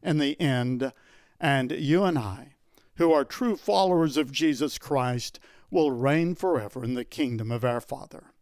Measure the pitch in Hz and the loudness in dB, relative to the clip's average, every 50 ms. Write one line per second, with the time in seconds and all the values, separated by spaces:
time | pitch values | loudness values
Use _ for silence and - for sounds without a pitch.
0 | - 185 160 151 147 139 147 - 170 147 131 123 120 123 127 123 131 131 123 _ | -2 0 0 0 0 0 -2 0 0 0 2 0 0 0 -2 -2 -4 -6 -6 _
1 | _ _ _ - _ _ _ _ - 156 139 135 127 123 151 - 156 135 151 175 | _ _ _ -20 _ _ _ _ -2 0 0 0 0 -2 -4 -4 0 2 2 4
2 | 202 190 170 143 113 101 92 92 123 143 _ _ _ _ _ _ _ _ _ - | 4 2 0 0 -2 -4 -8 -10 -14 -20 _ _ _ _ _ _ _ _ _ 0
3 | 170 165 160 151 139 - - - 254 240 214 165 - - 208 196 190 190 180 170 | 4 4 4 4 2 0 -4 -4 -2 -2 -2 -2 -2 0 2 2 4 4 4 2
4 | 165 156 135 147 151 127 139 131 160 156 147 117 147 143 - - - - 147 135 | 2 2 2 0 -2 -2 -2 0 0 0 2 2 -2 -4 -4 -8 -6 -2 -2 0
5 | 123 123 123 123 117 - - - _ - _ - - _ - 180 156 147 131 117 | 0 0 -2 -4 -6 -8 -12 -16 _ -20 _ -20 -20 _ 0 2 2 2 2 0
6 | 123 139 143 160 170 170 180 - - 190 170 131 107 101 - 131 127 117 127 123 | 2 2 2 2 2 0 -2 -2 0 0 0 0 -2 -4 -10 -8 -6 -4 -4 -4
7 | 120 - - - 151 131 120 110 107 110 117 120 110 127 120 120 - - 127 127 | -6 -8 -4 -4 -2 -2 -2 -4 -4 -4 -4 -2 0 0 0 -2 -4 -8 -12 -12
8 | - - - - - - _ _ | -12 -18 -20 -20 -20 -20 _ _